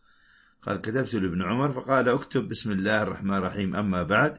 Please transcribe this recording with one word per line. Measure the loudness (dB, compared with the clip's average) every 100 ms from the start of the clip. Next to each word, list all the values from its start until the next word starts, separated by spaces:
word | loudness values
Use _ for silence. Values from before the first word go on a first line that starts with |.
| _ _ _ _ _ _
قال: | -6 -6
"كتبت | -2 -2 -2
لابن | 0 0 -2
عمر | -2 0 0
فقال: | -2 0 2 4
'اكتب | 2 0 -2 -2
بسم | -4 -4
الله | 0 2 2
الرحمن | 0 -2 -2
الرحيم، | 0 0 -2 -2 -2
أما | 0 0
بعد، | 2 4 4